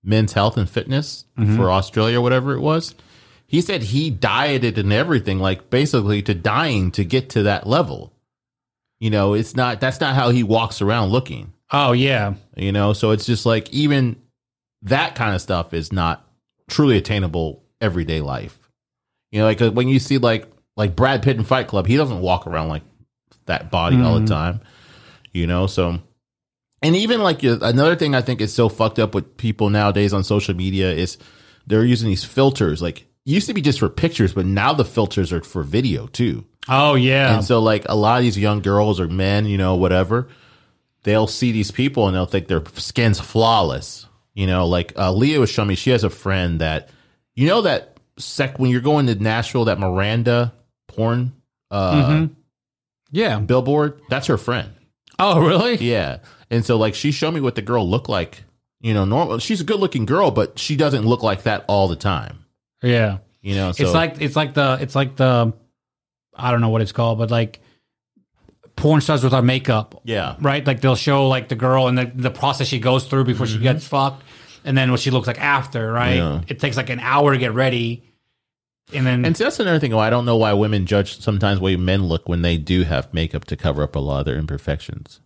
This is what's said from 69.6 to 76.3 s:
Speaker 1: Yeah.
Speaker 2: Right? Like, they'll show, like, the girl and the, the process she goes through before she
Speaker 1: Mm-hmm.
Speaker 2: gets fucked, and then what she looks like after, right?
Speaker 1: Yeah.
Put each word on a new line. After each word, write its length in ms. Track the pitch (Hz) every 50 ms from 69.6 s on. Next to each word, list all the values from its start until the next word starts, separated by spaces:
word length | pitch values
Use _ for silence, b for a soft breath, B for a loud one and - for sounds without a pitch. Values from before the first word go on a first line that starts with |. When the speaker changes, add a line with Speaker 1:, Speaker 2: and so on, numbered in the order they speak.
| 135 - 120 110 107 - - - _
Speaker 1:
Yeah. 320 | 113 113 101 85 69 69 -
Speaker 2:
Right? 260 | 147 143 139 147 135
Like, 140 | 143 131 113
they'll 160 | 135 135 127
show, 320 | 120 - 151 143 139 139 131
like, 200 | 131 127 113 -
the 60 | 131
girl 320 | 113 123 127 131 131 131 127
and 80 | 123
the, 140 | 127 127 117 123
the 160 | 127 127 131
process 360 | 131 - - 139 135 135 139
she 120 | 127 - 123
goes 260 | 110 127 127 131 131
through 180 | - - 135 131
before 220 | 120 120 104 110
she 80 | 110 110
Speaker 1:
Mm-hmm. 80 | 107 110
Speaker 2:
gets 240 | 127 139 156 -
fucked, 380 | - - 139 135 139 135 - - B B B B B B B B
and 120 | 143 135
then 140 | 135 131 127
what 100 | 127 113
she 100 | - 135 127
looks 140 | 127 110 123
like 120 | 117 -
after, 520 | - 143 143 135 131 - - 120 110 110 113
right? 240 | 117 120 123 127
Speaker 1:
Yeah. 240 | - 85 80